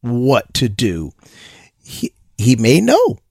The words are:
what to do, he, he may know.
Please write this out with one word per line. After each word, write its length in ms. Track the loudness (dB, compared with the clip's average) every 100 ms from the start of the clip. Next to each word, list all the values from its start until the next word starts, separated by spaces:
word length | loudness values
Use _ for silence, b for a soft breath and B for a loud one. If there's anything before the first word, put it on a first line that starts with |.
what 520 | -4 -2 2 0 0 -4
to 140 | -4
do, 420 | -2 -4 -4 -8 -14 b b b b b _
he, 300 | -20 -12 -12 _ _ -4
he 180 | 0 2
may 260 | 4 2
know. 380 | 4 2 2 -2 _